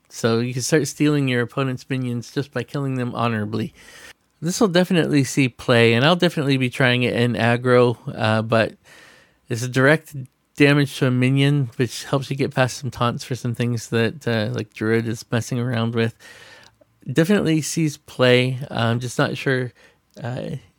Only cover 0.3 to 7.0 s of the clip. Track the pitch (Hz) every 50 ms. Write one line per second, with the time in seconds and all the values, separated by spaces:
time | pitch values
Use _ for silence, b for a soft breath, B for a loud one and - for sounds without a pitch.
0.3 | 113 113 120 123 123 127 117 - 165 156 151 - - - 151 147 151 147 139 131
1.3 | 127 120 120 117 - 143 135 131 127 127 - - 135 131 127 123 120 120 117 -
2.3 | - 143 135 - - 123 117 - - 147 139 135 131 127 123 123 - 113 117 120
3.3 | 113 107 104 107 110 110 110 - B B B B B B B B B _ _ _
4.3 | _ - 151 165 185 - 240 196 165 180 180 - 185 170 147 135 151 143 131 -
5.3 | - 143 139 123 - - - - 127 117 117 113 113 117 131 156 180 175 180 170
6.3 | - 165 135 143 139 131 131 123 - - 139 123 123 123